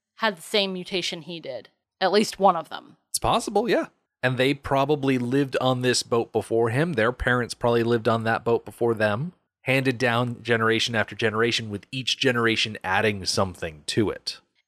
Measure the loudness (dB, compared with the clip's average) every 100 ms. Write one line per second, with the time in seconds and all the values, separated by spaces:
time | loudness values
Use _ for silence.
0 | _ -4 -4 -4 -2 0 0 -4 -6 -6
1 | -4 -8 -12 -14 -12 -14 -16 _ _ -2
2 | 2 4 2 2 2 2 -4 -14 -16 -20
3 | _ -4 0 0 0 0 2 0 -2 _
4 | _ _ -2 2 0 0 0 0 2 0
5 | 2 0 2 0 0 0 0 2 2 0
6 | 0 0 0 -2 0 0 2 0 0 0
7 | 0 0 0 0 -2 -2 0 2 2 2
8 | 2 0 0 -2 0 -2 -2 -2 0 2
9 | 0 0 -4 -12 _ _ 0 0 2 0
10 | 0 2 0 -4 0 2 2 2 0 -2
11 | -2 -2 -2 2 0 0 -4 -10 -10 -8
12 | -4 0 0 2 2 2 -2 -4 -2 0
13 | 2 0 -2 -2 -2 -4 -10 -10 -4 0
14 | 0 -2 -8 -12 _ _